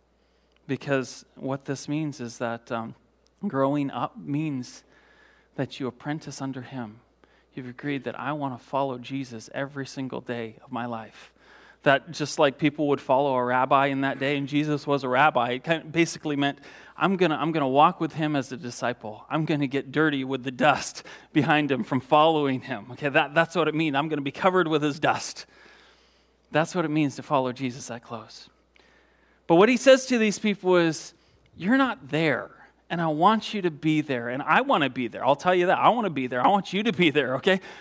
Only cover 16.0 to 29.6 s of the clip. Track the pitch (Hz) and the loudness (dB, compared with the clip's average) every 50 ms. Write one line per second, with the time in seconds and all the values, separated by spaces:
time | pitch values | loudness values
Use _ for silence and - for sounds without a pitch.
16 | 165 156 - - - 156 147 139 143 143 139 - - - - - - - - - | 0 0 0 -8 -6 -4 -2 0 0 -2 -2 -4 -12 -20 -20 -20 -20 -20 -14 -4
17 | 151 180 196 170 185 160 156 110 143 165 160 160 143 131 131 143 151 175 180 - | -2 -2 0 2 2 2 2 0 -2 0 0 0 0 2 4 6 6 6 4 2
18 | 165 147 - 151 156 151 151 139 120 - 131 120 120 120 - - 131 117 123 - | -6 -6 -4 -2 -2 -2 -2 -2 -4 -4 -8 -10 -10 -10 -8 -4 -4 -4 -4 -4
19 | - 107 107 110 - - 135 160 156 - 156 143 143 127 135 135 131 135 123 147 | -10 -14 -14 -14 -12 -4 -2 -2 0 0 0 0 0 0 -2 -4 -4 -2 0 2
20 | 160 156 143 135 131 131 135 131 120 135 127 120 - 151 135 - - - - - | 2 2 0 -2 -4 -4 -6 -4 -6 -6 -4 2 4 4 4 4 0 -8 -10 -12
21 | - - - - - _ - 156 127 156 151 151 151 139 135 123 107 - 143 127 | -16 -18 -20 -20 -14 _ 0 2 4 4 4 4 4 2 0 -2 0 0 -2 -2
22 | - - 156 151 151 165 160 151 147 139 131 123 - 135 127 104 101 123 123 - | 0 4 4 6 6 6 4 2 2 0 -2 -4 -6 -8 -8 -8 -8 -12 -12 -6
23 | 151 143 131 156 147 139 147 165 165 - - 180 156 151 151 151 165 156 139 139 | -6 -2 0 0 -2 0 2 0 0 0 0 -2 -2 0 0 0 -2 0 0 -2
24 | 151 160 151 147 135 139 - - - 190 180 185 175 160 156 147 147 151 139 156 | -2 -2 -4 -4 -4 -6 -6 0 0 2 4 4 2 2 2 0 0 0 -2 0
25 | 143 131 110 - - - - - - _ _ - - - - - - _ _ _ | 0 0 0 0 -4 -10 -12 -14 -18 _ _ -20 -20 -20 -20 -20 -20 _ _ _
26 | _ _ _ _ _ _ _ _ _ _ - 151 160 - - 185 165 151 151 156 | _ _ _ _ _ _ _ _ _ _ -2 -2 0 0 -2 -2 -2 0 0 0
27 | 151 139 - - 123 - 151 135 131 127 120 127 135 127 117 139 - - 117 120 | 0 0 -2 -6 -6 -2 -2 0 0 -2 -4 -6 -6 -8 -8 -8 -12 -12 -12 -14
28 | _ - 120 110 110 - - - - - _ _ _ _ _ _ _ _ _ _ | _ -12 -12 -12 -12 -14 -20 -20 -20 -20 _ _ _ _ _ _ _ _ _ _
29 | _ _ _ _ _ _ _ _ _ - 170 170 | _ _ _ _ _ _ _ _ _ 4 6 6